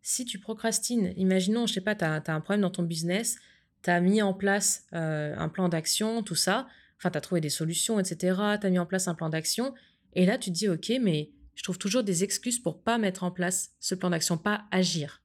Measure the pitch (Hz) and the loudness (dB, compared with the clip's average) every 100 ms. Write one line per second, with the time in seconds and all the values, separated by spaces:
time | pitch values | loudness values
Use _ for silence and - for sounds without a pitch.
0 | - - 247 190 - 220 226 220 - 240 | -4 -4 -4 -8 -8 -2 -2 0 0 0
1 | 180 - 190 190 185 220 233 208 185 208 | 0 2 2 4 4 0 0 -2 -2 0
2 | 165 156 156 156 156 208 190 185 170 165 | 0 -2 -2 -4 0 0 0 0 -4 -2
3 | 170 185 233 - - _ _ _ - 175 | 0 0 -2 -6 -12 _ _ _ 0 4
4 | 180 208 202 190 196 202 196 - - 170 | 6 4 4 2 2 2 0 -2 -6 -4
5 | 160 156 151 - 160 - 180 165 160 - | -2 -2 -4 -4 -6 0 0 0 -2 -2
6 | 220 226 214 160 - 214 254 - _ _ | 0 -2 -2 0 2 0 -2 -14 _ _
7 | 180 156 - 175 151 - 160 165 - 220 | -2 -2 -2 -2 0 -2 -2 -2 0 0
8 | 190 165 180 185 208 208 202 180 170 190 | 0 0 0 2 2 2 2 2 2 -2
9 | 185 160 165 160 160 - 262 - _ _ | -2 -2 -2 -2 -2 -2 -2 -4 _ _
10 | _ - 180 254 196 175 214 165 - 254 | _ 4 4 4 -2 -2 0 0 0 2
11 | 220 156 151 - - - - 185 208 233 | 2 2 -2 -12 -20 -12 -8 -4 0 0
12 | 208 170 202 - 247 240 - 156 - 180 | 2 0 0 -2 -2 -2 -2 -4 -2 0
13 | 208 185 180 180 180 185 - _ - 185 | 0 0 -4 -2 -2 -2 -6 _ -6 -2
14 | 180 170 - 165 208 208 208 185 180 160 | 0 0 0 0 0 -2 -2 0 2 0
15 | 143 - | -6 -12